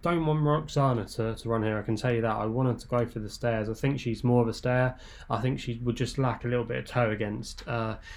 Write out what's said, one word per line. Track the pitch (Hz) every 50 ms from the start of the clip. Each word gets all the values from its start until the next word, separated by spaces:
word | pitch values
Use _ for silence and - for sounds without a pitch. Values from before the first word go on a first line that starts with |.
don't | - 170 175 165 160
want | 156 151 156
Roxana | 147 147 147 156 - - - 147 135 131 123 113 98
to, | - - - 110 113 110
to | - - 113
run | 113 110
here, | 107 110 107 107
I |
can | 98 - 110
tell | 107 - 127
you | 120 113
that. | 113 110 110
I | 107 107
want | 110 113 127 131 127
her | 117
to | - -
go | - 123 120 120
for | 117 - 113
the | 107 104
stairs. | - - - 120 113 110 104 110
I | 110
think | - - 135 143 131
she's | - 120 110 - -
more | 123 120 123
of | 117 113
a | 113
stair. | - - 127 123 127 127 127 127 - - - - - - -
I | 120 104
think | 123 127 - -
she | - 123 113 117 123
would | 120 117
just | - 123 - -
lack | 139 131 123 107 - -
a | 120
little | 123 123 113
bit | - 123 127
of | 123
toe | - - 123 120 110
against, | 107 104 107 104 107 123 - - - - - -
uh, | 120 117 113 110 107 - - - -